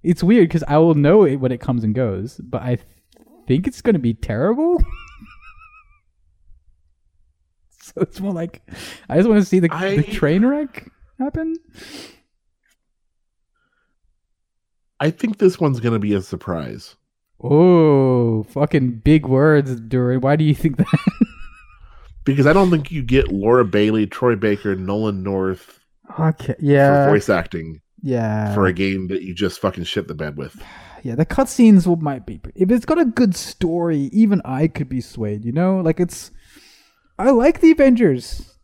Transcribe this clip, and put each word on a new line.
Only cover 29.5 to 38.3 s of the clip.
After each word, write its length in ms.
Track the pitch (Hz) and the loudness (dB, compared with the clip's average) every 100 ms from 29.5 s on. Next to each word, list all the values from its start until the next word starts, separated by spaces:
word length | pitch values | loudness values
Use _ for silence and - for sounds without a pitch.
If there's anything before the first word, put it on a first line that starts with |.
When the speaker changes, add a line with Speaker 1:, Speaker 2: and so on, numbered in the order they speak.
| - | -4
Speaker 2:
fucking 260 | 85 82 | -6 -6
shit 220 | 85 104 - | -8 -8 -8
the 80 | |
bed 220 | 76 76 71 | -10 -10 -10
with. 260 | 71 - - | -16 -18 -20
Speaker 1:
<sighs> 340 | - - - | -20 -20 -16
Yeah, 120 | - | -10
the 100 | 120 | -4
cutscenes 640 | 165 - 269 - 226 196 175 | -2 -2 -2 4 6 6 4
will, 100 | 170 | 0
might 300 | 151 131 - | -2 -8 -12
be, 120 | - - | -16 -16
if 160 | - 185 | -2 0
it's 140 | 240 | 0
got 140 | - 320 | 0 0
a 60 | 269 | 0
good 280 | 226 226 | 2 0
story, 760 | 175 - - 175 170 170 151 139 | 0 -10 -6 -4 -2 -2 -2 -2
even 300 | 202 226 196 | 2 2 2
I 240 | - 131 160 | -2 -2 -2
could 220 | - 143 | -2 -8
be 100 | 127 | -8
swayed, 460 | - - 107 104 117 | -8 -8 -8 -6 -6
you 40 | |
know? 280 | 139 185 190 | -2 -2 0
Like, 180 | 165 160 | -2 -2
it's, 320 | 180 - - - _ _ _ _ _ _ _ - | -4 -6 -20 -20 _ _ _ _ _ _ _ -2
I 120 | 233 | 2
like 320 | 247 269 - | 4 2 4
the 80 | 320 | 4
Avengers 880 | 320 269 240 202 127 - | 6 4 4 2 0 -6